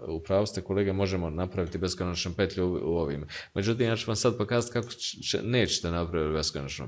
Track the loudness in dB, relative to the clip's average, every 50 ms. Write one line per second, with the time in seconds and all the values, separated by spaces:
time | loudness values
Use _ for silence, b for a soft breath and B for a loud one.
0 | -6 -6 -6 -4 0 2 4 4 4 2 -2 -4 -2 0 2 2 2 2 2 2
1 | 2 2 2 0 0 0 0 -2 -2 -2 0 -2 -2 -2 -2 -2 -2 -2 -2 -2
2 | -2 -2 -2 -2 -4 -2 0 0 0 0 2 2 2 2 2 0 0 0 2 2
3 | 2 0 -2 -4 -6 -8 B B B B B 0 2 2 2 2 2 2 2 0
4 | 0 -2 0 2 2 2 2 2 0 0 2 0 0 0 -2 -4 -4 -4 -6 -8
5 | -8 -8 -8 -6 -4 -2 -2 0 0 2 2 4 4 4 2 0 0 0 0 0
6 | 0 0 0 0 2 2 2 0 0 -2 -2 -4 -6 -6 -6 -8 -10